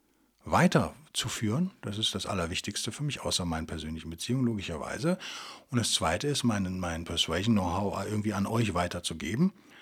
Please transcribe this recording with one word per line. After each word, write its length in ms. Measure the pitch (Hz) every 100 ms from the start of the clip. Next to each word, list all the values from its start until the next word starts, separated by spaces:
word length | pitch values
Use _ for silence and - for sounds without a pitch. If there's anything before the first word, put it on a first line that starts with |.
| _ _ _ _
weiterzuführen. 1300 | - 92 180 147 80 - - - 120 - 107 131 185 -
Das 160 | 107 104
ist 160 | -
das 120 | 98 -
Allerwichtigste 640 | 98 82 82 - - -
für 100 | -
mich, 200 | 147 -
außer 220 | - -
meinen 220 | 87 80 80
persönlichen 420 | 82 78 80 85
Beziehungen 380 | 82 - 131 120
logischerweise. 720 | 107 90 78 - - 156 185 - - - - -
Und 100 | 123
das 140 | 107
Zweite 360 | - 90 90 143
ist, 160 | 135
mein, 340 | 120 101 92 92
mein 260 | 85 82
Persuasion-Know-how 1040 | 85 85 - 82 110 104 87 90 98 87 -
irgendwie 280 | 107 104
an 120 | 101 98
euch 260 | 113 104
weiterzugeben 800 | 87 87 87 - 78 80 113 185 - - -